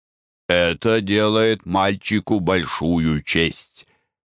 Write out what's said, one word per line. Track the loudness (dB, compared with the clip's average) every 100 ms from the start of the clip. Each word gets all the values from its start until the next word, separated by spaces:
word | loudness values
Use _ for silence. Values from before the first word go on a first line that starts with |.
| _ _ _ _ -2
«Это | 2 2 0 0 0
делает | 2 2 2 2 2 0 -2
мальчику | 0 0 -2 -2 -4 0 -2
большую | 0 0 -2 -4 0 0 0 -2
честь, | -2 -2 -2 -2 -12 -14 -20 _ _ _ _